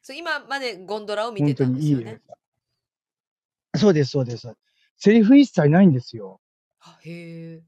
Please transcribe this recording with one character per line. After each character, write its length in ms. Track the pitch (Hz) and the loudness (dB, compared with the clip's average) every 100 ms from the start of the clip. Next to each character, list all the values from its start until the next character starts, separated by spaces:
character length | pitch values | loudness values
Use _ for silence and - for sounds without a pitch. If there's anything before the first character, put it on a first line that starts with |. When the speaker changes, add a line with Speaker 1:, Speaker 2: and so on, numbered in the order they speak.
Speaker 1:
そ 120 | _ | _
う、 20 | - | -14
今 280 | 339 302 233 | -8 -8 -8
ま 120 | 277 | -10
で 180 | 254 185 | -10 -12
ゴ 220 | 185 214 | -10 -10
ン 60 | 208 | -8
ド 100 | 208 | -6
ラ 120 | 226 | -6
を 40 | |
見 140 | 214 147 | -4 -4
て 100 | 131 | -2
た 120 | 131 | -2
ん 80 | 127 | -2
で 60 | |
す 100 | 151 | -2
よ 60 | 135 | -4
ね。 40 | |
Speaker 2:
本 0 | |
当 60 | 113 | -6
に 40 | |
い 0 | |
い 20 | 110 | -18
映 60 | _ - _ _ _ _ _ _ _ _ _ _ _ _ _ | _ -20 _ _ _ _ _ _ _ _ _ _ _ _ _
画。 60 | 151 | 0
そ 100 | 208 | 2
う 40 | |
で 120 | 151 135 | 2 -2
す、 60 | |
そ 100 | 143 | -4
う 40 | 120 | -6
で 120 | 117 | -10
す。 160 | 117 107 _ _ _ _ | -16 -20 _ _ _ _
セ 160 | 196 | 4
リ 100 | 226 | 4
フ 140 | 208 277 | 6 6
一 140 | 269 | 6
切 180 | - 147 | 2 2
な 120 | 165 | 6
い 60 | 196 | 6
ん 40 | |
で 80 | 127 | 4
す 160 | - 113 | -4 -16
よ。 240 | 98 95 _ _ _ _ | -18 -20 _ _ _ _
Speaker 1:
あ、 200 | _ _ | _ _
へ 580 | 160 170 170 165 165 | -20 -18 -16 -16 -18
え。 20 | 165 | -20